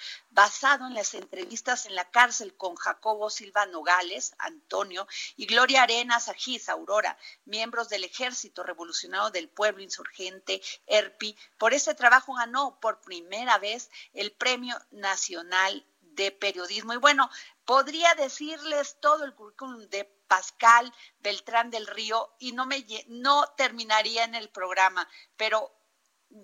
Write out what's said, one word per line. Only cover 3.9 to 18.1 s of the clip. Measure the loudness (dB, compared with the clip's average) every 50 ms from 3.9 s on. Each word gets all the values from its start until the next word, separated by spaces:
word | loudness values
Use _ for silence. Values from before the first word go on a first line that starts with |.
| 4 4 2 -2 -6 -8 -8 -10 _
Antonio, | -8 -10 -10 -10 -14 _ _ -4 -4 -4 -4 -6 -10 -10 -10 -10 -12 -12 -12 -12
y | -10 -4
Gloria | 2 4 4 4 6 6 6 6
Arenas | 6 4 -2 0 0 -2 -2 -2 -6
Ajiz, | -8 -8 -8 -8 -8 -8 -6 -6
Aurora, | -6 -6 -4 -2 -2 0 0 -2 -6 _ -18 -20 -20 _ _
miembros | -10 -6 -6 -6 -4 -4 -6 -6 -4
del | -6 -6 -6
Ejército | -8 -8 -6 -6 -6 -6 -8 -12 -12 _ -12 -10
Revolucionario | -10 -10 -12 -12 -8 -8 -8 -8 -6 -4 -4 -4 -2
del | -4 -6 -10 -8
Pueblo | _ 0 0 0 0 -2 -10
Insurgente, | -12 -12 -12 -12 -16 -14 -12 -12 -12 -12 -12 _ -6 -6 -6 -6 -14 -14 -14 _
erpi. | 2 2 2 2 0 _ -10 -10 -10 -10 _ -20 _ _
Por | 0 2 2 2
ese | 2 0 -2 -2
trabajo | 4 6 8 8 8 6 2 -6
ganó | -6 -6 -4 -2 -2 -2 -2 -6 _
por | -4 -4 -4 _
primera | _ -16 -14 -14 -12 -10 -10 -6 2 2 2
vez | 2 2 -4 -6 -6 -10 _ -18 -20 -20 _ _
el | -8 -8 -8
Premio | _ -2 0 0 0 -2 -4 -10 -10 -10 -12 _
Nacional | -16 -6 -2 -2 -2 -2 -4 -6 -6 -10 -8 -2 0 2 2 2 0 -6 _ _ _ _
de | _ _ _ -2 -2 -2
Periodismo. | -2 -2 -4 -4 -4 -4 -8 -8 -8 -10 -8 -6 -6
Y |
bueno, | 4 4 6 6 6 2 0 0 -18 -20 -20 _ _ _
podría | 4 4 4 4 2 -2 4 4 4